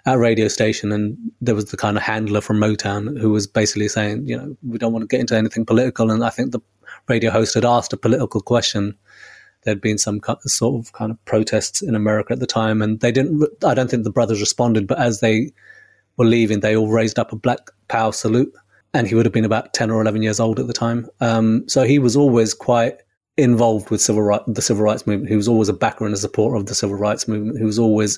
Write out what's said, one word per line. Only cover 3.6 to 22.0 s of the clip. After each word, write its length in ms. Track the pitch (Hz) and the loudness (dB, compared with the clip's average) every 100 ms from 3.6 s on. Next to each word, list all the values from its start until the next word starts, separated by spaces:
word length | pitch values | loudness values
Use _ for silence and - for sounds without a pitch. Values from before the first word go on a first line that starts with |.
| 104 104 104 | 0 0 -4
saying, 360 | 113 104 107 131 | -2 -4 -4 -6
you 120 | 120 | -8
know, 180 | 143 131 | -10 -12
"We 140 | 120 113 | -10 -4
don't 160 | 113 | -2
want 100 | 113 | -2
to 40 | 107 | -2
get 120 | 127 | -2
into 160 | 120 113 | 0 0
anything 300 | 110 113 110 | 0 -2 0
political." 440 | 113 131 - 113 | 2 2 0 0
And 140 | 110 | 2
I 60 | 120 | 0
think 220 | - 131 | -2 -4
the 100 | - - _ - - - | -6 -10 _ -20 -14 -2
radio 220 | 117 113 | 0 2
host 240 | 107 110 | 2 2
had 120 | 117 120 | 2 2
asked 280 | 120 - | 2 0
a 40 | - | -2
political 440 | 117 113 117 107 | 0 0 0 -4
question. 560 | - 120 - 104 101 - _ - - - _ _ | 0 0 0 -2 -4 -8 _ -20 -20 -20 _ _
There'd 180 | 113 101 | -6 -2
been 180 | 110 104 | -2 -2
some 220 | - 104 | -2 -4
ki-, 120 | - 120 131 | -4 -6 -4
sort 380 | - 117 127 | -2 0 -2
of 100 | 117 | -8
kind 180 | - 113 | -8 -6
of 120 | 113 - | -6 -2
protests 560 | 110 110 110 - - | -2 0 -2 -2 -6
in 120 | 196 | -2
America 400 | 110 107 107 - | 0 0 0 -2
at 60 | 113 | -4
the 80 | 127 | -2
time, 340 | 113 110 110 | 0 0 0
and 180 | 107 107 | 0 0
they 100 | 120 | 0
didn't 260 | 123 143 151 | 2 0 2
re-, 100 | 151 - 156 | 0 0 0
I 80 | |
don't 180 | 131 127 | 2 0
think 140 | 120 110 | -2 0
the 60 | |
brothers 280 | 120 113 104 | 0 0 0
responded, 480 | 104 - 120 107 98 | -2 0 2 2 0
but 100 | - | 0
as 220 | 120 107 | 0 0
they 320 | 113 110 147 - - - _ _ _ - | 2 2 -2 -8 -20 -20 _ _ _ 0
were 80 | 113 | 4
leaving, 360 | 120 110 107 | 4 2 2
they 140 | 107 110 | 2 2
all 120 | 107 | 2
raised 320 | 113 110 - | 2 2 -2
up 120 | 110 | -4
a 40 | 110 | -2
Black 340 | 123 120 - _ - | -2 -2 -8 _ -4
Power 240 | 113 113 | -2 -2
salute, 400 | - 107 117 139 - _ _ _ 135 | -2 0 0 0 -4 _ _ _ -2
and 120 | 104 | 2
he 60 | |
would 140 | 113 110 | 2 2
have 60 | |
been 120 | 113 107 | 2 0
about 300 | 110 - - | 0 -2 -4
ten 160 | 110 | -2
or 100 | 110 | 0
eleven 220 | 110 110 | 0 0
years 160 | 110 107 | -2 0
old 200 | 113 110 | 0 -2
at 60 | 120 | -4
the 80 | |
time. 340 | - 117 120 113 _ | -4 -2 -2 -6 _
Um, 500 | 120 113 113 113 - | 0 2 2 2 0
so 140 | 135 | 2
he 160 | 123 | 4
was 160 | 143 | 4